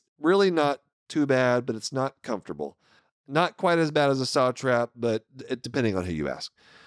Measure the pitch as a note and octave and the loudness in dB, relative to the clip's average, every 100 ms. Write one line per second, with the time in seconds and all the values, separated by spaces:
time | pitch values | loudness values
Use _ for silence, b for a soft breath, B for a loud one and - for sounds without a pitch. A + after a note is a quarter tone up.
0 | _ _ D3+ G3 G3 E3 C#3+ C#3 _ _ | _ _ 2 4 4 2 2 0 _ _
1 | - D#3+ C#3 B2+ B2+ B2 B2+ A2 - C3 | -6 -2 2 4 4 2 0 -6 -6 -4
2 | C3 - - G#2 - D2 C#2+ - b b | -4 -6 -8 -8 -8 -10 -10 -12 b b
3 | b _ - D3 E3+ - F3+ F3 D#3 D3+ | b _ -4 -2 -2 0 0 2 2 2
4 | C#3+ C3+ B2+ C#3+ B2+ B2+ C3+ A#2+ A#2+ B2 | 2 2 0 2 0 0 0 0 0 -4
5 | A#2 A2 _ B2+ - B2 A#2+ C3+ A#2 F#2+ | -2 -2 _ -16 -8 -8 -6 -2 0 0
6 | F2+ D#2+ C#2 C2 - _ b b | -2 -4 -4 -6 -12 _ b b